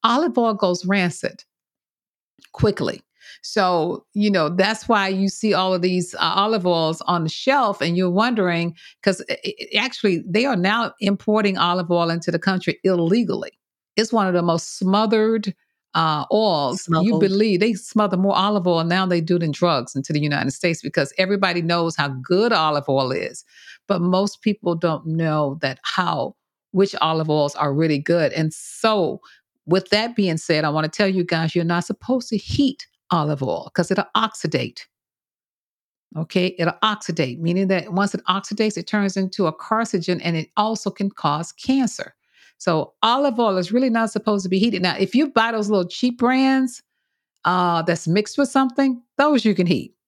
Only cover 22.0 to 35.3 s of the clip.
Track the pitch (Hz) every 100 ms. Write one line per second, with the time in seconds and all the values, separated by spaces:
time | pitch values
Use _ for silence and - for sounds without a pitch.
22 | 143 131 131 180 233 208 156 147 139 135
23 | 131 127 - - - - - - _ 190
24 | 175 185 202 - - 202 196 170 170 156
25 | 160 160 165 156 147 147 139 131 - -
26 | 175 160 135 - _ _ _ 190 196 -
27 | 160 160 156 151 147 - 147 139 160 147
28 | 143 170 151 - 160 - - - 220 214
29 | 165 - - - _ _ - 185 185 208
30 | 233 240 196 160 - 156 151 151 156 -
31 | 202 190 180 165 165 175 170 170 170 -
32 | - 254 240 208 - - 277 269 - _
33 | _ 175 147 147 131 80 - - 170 139
34 | - - 110 - 156 139 120 - - _
35 | _ _ _